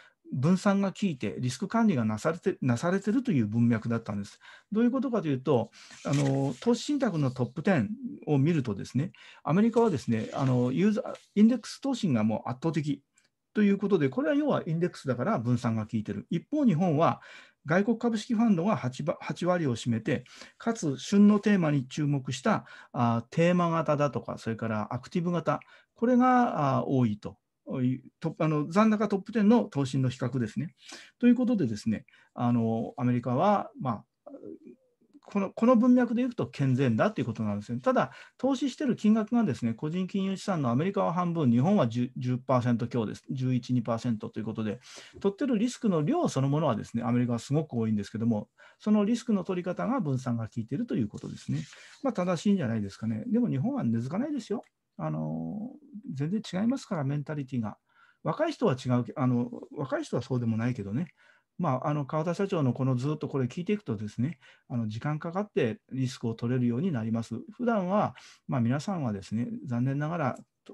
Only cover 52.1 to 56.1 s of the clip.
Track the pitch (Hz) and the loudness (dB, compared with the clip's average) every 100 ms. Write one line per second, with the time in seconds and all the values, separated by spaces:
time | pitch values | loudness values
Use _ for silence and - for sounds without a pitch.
52.1 | - 180 175 208 202 127 113 101 - 110 | -2 -2 0 2 2 0 -2 -4 -6 -6
53.1 | 110 247 220 226 135 196 277 131 113 123 | -4 -2 0 0 0 -2 -2 -2 -2 -2
54.1 | 180 294 294 - 214 - _ _ - 156 | -4 -4 -6 -6 -8 -8 _ _ -8 -6
55.1 | 156 156 156 160 202 233 - - 208 - | -4 -6 -6 -8 -8 -10 -14 -18 -16 -12